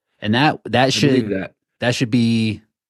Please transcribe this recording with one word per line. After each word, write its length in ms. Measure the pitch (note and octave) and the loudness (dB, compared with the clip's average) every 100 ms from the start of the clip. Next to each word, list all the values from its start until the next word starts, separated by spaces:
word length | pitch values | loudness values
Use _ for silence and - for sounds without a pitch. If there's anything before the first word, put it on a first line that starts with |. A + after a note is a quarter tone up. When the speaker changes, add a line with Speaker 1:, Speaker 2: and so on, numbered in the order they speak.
| _ _ | _ _
Speaker 1:
And 140 | G#2 | -2
that, 260 | A#2 D3+ - | 0 0 -2
that 220 | - A#2+ C3 | -2 0 0
Speaker 2:
I 20 | |
Speaker 1:
should, 200 | - D3 | 2 2
Speaker 2:
believe 180 | C3 G#2+ | 2 0
that. 240 | F#2+ F2 _ _ _ | -4 -8 _ _ _
Speaker 1:
that 140 | A#2 | -4
should 160 | A#2+ B2+ | -2 0
be, 520 | B2 A#2 A2+ A2 G2 - _ _ | 0 2 0 -2 -4 -12 _ _